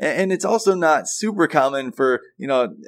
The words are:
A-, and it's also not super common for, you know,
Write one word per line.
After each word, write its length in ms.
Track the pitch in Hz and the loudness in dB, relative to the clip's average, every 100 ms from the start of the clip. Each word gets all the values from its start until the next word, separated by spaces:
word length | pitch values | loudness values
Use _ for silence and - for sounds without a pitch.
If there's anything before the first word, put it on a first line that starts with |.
A-, 60 | 151 | -4
and 260 | 135 190 | -2 -2
it's 140 | 185 190 | -2 0
also 280 | 220 196 | 0 2
not 360 | 185 160 147 90 | 2 2 2 0
super 360 | - 214 208 160 | -6 -4 0 0
common 460 | 151 135 139 127 | 2 2 0 -6
for, 300 | - 131 123 - - | 0 0 0 -4 -12
you 80 | 135 | -2
know, 280 | 131 117 - | 0 -2 -6